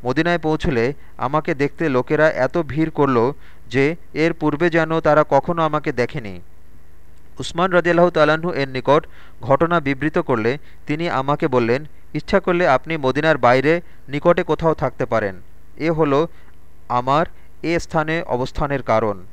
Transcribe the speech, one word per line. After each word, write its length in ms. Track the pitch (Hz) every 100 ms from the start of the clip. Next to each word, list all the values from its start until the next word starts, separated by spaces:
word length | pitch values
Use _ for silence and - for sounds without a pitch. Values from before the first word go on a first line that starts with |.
মদিনায় 340 | 123 127 165 175
পৌঁছলে 540 | 156 156 - 127 120 147 - -
আমাকে 360 | 120 151 156
দেখতে 340 | 147 139 - 165
লোকেরা 420 | 127 120 151 156
এত 280 | - 131 175
ভিড় 320 | 151 131 160
করল 420 | - 139 123 117 147 - - -
যে 280 | 143 139 165 -
এর 180 | 151 160
পূর্বে 380 | - 151 143 175
যেন 300 | 165 160 160
তারা 240 | 160 147 151
কখনো 340 | 139 - 170
আমাকে 300 | 160 151 151
দেখেনি। 480 | 127 120 151 107 90 - - - - - - - - - -
উসমান 320 | 131 165 185
রাদিয়াল্লাহু 400 | 175 165 170 175
তাআলা 220 | 170 151
আনহু 200 | 156 170
এর 160 | 135 135
নিকট 380 | 131 123 147 - - - -
ঘটনা 380 | 117 135 165 170
বিবৃত 380 | 139 135 151 165
করলে 400 | 165 123 110 139 - - -
তিনি 240 | 151 170
আমাকে 380 | 123 135 147 160
বললেন, 360 | 127 117 127 151 - -
"ইচ্ছা 260 | 156 - 202
করলে 280 | 185 175 175
আপনি 280 | 131 - 160
মদিনার 420 | 131 127 156 147
বাইরে 420 | 120 127 135 170 - - -
নিকটে 340 | 143 175 175
কোথাও 320 | 170 156 160
থাকতে 320 | 156 139 - 127
পারেন। 300 | 113 104 92 - - - -
এ 140 | 151
হলো 380 | 160 151 139 170 - - - - - -
আমার 380 | 123 127 143 180 - - -
এ 160 | 151 170
স্থানে 440 | - 160 156 160
অবস্থানের 600 | - 123 127 - 147 139
কারণ। 420 | 120 110 110 98 90